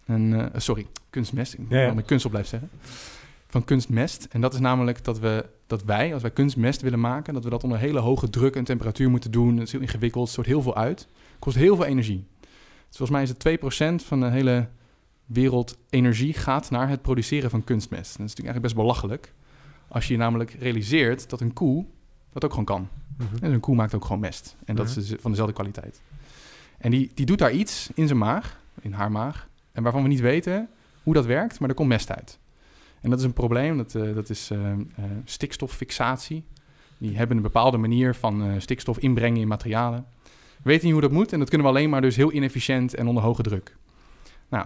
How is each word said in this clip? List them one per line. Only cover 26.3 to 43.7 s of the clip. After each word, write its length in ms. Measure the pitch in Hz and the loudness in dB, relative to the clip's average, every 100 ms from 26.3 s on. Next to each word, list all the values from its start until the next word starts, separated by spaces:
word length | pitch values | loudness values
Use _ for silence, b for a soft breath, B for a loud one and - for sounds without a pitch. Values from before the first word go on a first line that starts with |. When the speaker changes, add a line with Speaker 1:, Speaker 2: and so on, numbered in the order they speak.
| B B B B B | B B B B B
Speaker 1:
En 140 | 117 | 0
die, 200 | 127 131 | 0 0
die 120 | - 135 | 0 2
doet 120 | 196 | 4
daar 140 | 135 | 4
iets 380 | 135 208 - - | 2 -2 -4 -6
in 140 | - 156 | 0 2
zijn 120 | 131 | 2
maag, 400 | 107 180 - - - - | 2 0 -4 -12 -20 -14
in 100 | 107 | -10
haar 180 | 98 104 | -4 -2
maag, 360 | 107 127 151 - _ _ | -2 -4 -8 -16 _ _
en 120 | - | -4
waarvan 180 | 117 135 | 0 2
we 60 | 135 | 2
niet 120 | 135 | 4
weten 500 | 120 160 180 190 226 b b b | 2 2 0 -4 -4 b b b
hoe 100 | - | 2
dat 120 | 156 117 | 2 4
werkt, 340 | 135 226 - | 2 0 -2
maar 100 | 135 | -2
er 60 | 131 | 0
komt 120 | 143 | 2
mest 220 | 113 - | 2 0
uit. 280 | - - - _ b b b b b | -10 -12 -20 _ b b b b b
En 80 | 117 | -2
dat 100 | 127 | 0
is 60 | 131 | 0
een 80 | |
probleem, 440 | 120 120 120 147 151 | 0 0 0 0 -2
dat, 180 | 110 113 | -4 -4
eh, 180 | 107 | -4
dat 160 | 107 104 | -4 -6
is, 200 | 107 - | -8 -6
eh, 200 | 104 101 | -4 -2
eh, 60 | 101 - - 98 104 | -4 -6 -8 -8 -8
stikstoffixatie. 1200 | 123 - 143 - 135 - 123 - 127 131 - 160 - - b b b b | -10 -8 -8 -8 -8 -8 -6 -2 -2 -2 -6 -10 -12 -20 b b b b
Die 200 | 110 104 | -4 -2
hebben 200 | 120 117 | 0 2
een 60 | |
bepaalde 340 | 104 113 127 120 | 2 4 4 4
manier 380 | 110 120 127 120 | 2 2 2 2
van, 280 | 113 104 | 0 0
eh, 80 | 101 98 | 0 -2
stikstof 400 | - 127 - 113 | -2 -4 -4 0
inbrengen 440 | 135 120 117 117 | 2 2 2 2
in 60 | 107 | 0
materialen. 580 | 107 117 110 120 120 127 - B B B B | -2 -2 -2 -2 -4 -10 -18 B B B B
We 80 | |
weten 200 | 127 160 | 2 4
niet 100 | 170 | 4
hoe 80 | 156 | 4
dat 100 | 143 | 4
moet 220 | 151 220 | 4 2
en 60 | 165 | 0
dat 100 | 131 | 2
kunnen 180 | 156 143 | 4 6
we 60 | |
alleen 160 | 135 156 | 4 4
maar 120 | 135 | 4
dus 140 | 131 113 | 4 4
heel 160 | 151 | 4
inefficiënt 640 | 151 135 131 - 131 123 - | 2 0 -2 0 0 0 0
en 120 | 117 | 0
onder 160 | 120 | 2
hoge 180 | 110 117 | 2 0
druk. 360 | 107 98 - | 0 -4 -6